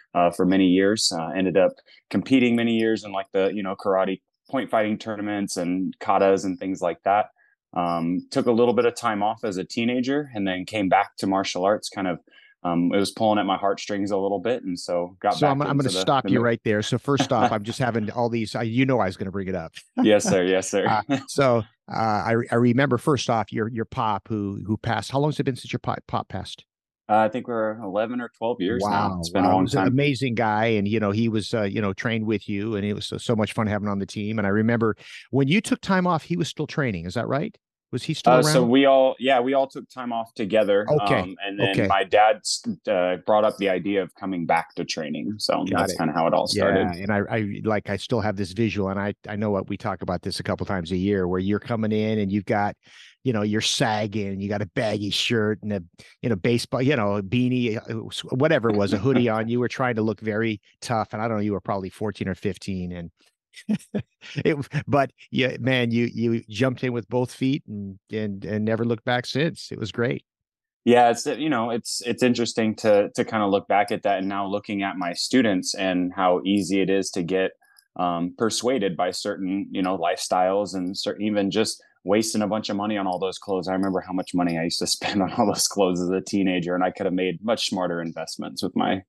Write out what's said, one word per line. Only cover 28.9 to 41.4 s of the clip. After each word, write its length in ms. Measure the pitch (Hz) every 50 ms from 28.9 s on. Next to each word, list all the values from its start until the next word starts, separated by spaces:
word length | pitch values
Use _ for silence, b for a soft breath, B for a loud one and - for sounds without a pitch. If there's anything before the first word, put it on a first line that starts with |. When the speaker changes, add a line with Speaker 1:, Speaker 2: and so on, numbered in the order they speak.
| 104 101 104 101
Speaker 2:
Wow. 80 | 95 90
Speaker 1:
It's 100 | 87 85
been 140 | - 98 92
Speaker 2:
Wow. 60 | 92
Speaker 1:
a 20 |
long 80 | 92 92
Speaker 2:
He 60 | 92
was 100 | - -
an 80 | 139 95
Speaker 1:
time. 100 | - 123
Speaker 2:
amazing 420 | 135 143 147 139 110 135 131 117
guy, 300 | 104 117 110 107 107 110
and, 220 | 117 113 104 98 101
you 120 | 107 110
know, 120 | 107 101
he 180 | 101 107 117 113
was, 240 | 107 110 92 - -
uh, 80 | 117
you 180 | 107 101 98 113
know, 140 | 107 98 95
trained 320 | - - 123 110 110 110
with 240 | 107 110 101 - -
you, 260 | 104 101 101 113 110
and 80 | 101 98
it 100 | 104 104
was 120 | 104 104
so, 120 | - - 101
so 180 | - - 120
much 180 | 107 107 101 -
fun 140 | - 110 104
having 200 | 104 104 101 104
on 120 | 101 98
the 80 | 98 98
team. 320 | - 110 104 104 110 110
And 80 | 101 98
I 20 |
remember 480 | 98 107 110 113 117 117 113 110 101 B B B B B B B
when 180 | - 131 139 135
you 140 | 165 220
took 180 | - - 254 -
time 280 | - - 190 185 180 180
off, 160 | 175 156 -
he 120 | - 175
was 140 | 175 170 -
still 180 | - - 151 -
training. 380 | - - 143 123 101 85 82
Is 80 | 90 92
that 140 | 120 113 113
right? 280 | 120 139 165 233 - _ _ _ _ _ _ _ -
Was 100 | 127 -
he 100 | - 156
still 200 | - - 120 127
Speaker 1:
Uh, 100 | 127 139
so 160 | 151 151 135
Speaker 2:
around? 100 | 123 117
Speaker 1:
we 160 | 123 135 139
all, 300 | 135 135 135 131 135 - -
yeah, 220 | 117 131 135 123
we 140 | 120 131 139
all 120 | 135 135
took 240 | 135 - 143 - _
time 220 | - 131 123 123
off 220 | 117 113 113 - _
together. 520 | - 117 92 98 110 107 98 101 101 107 -
Speaker 2:
Okay. 300 | 147 147 - 101 139 113
Speaker 1:
Um, 140 | 92 90 - -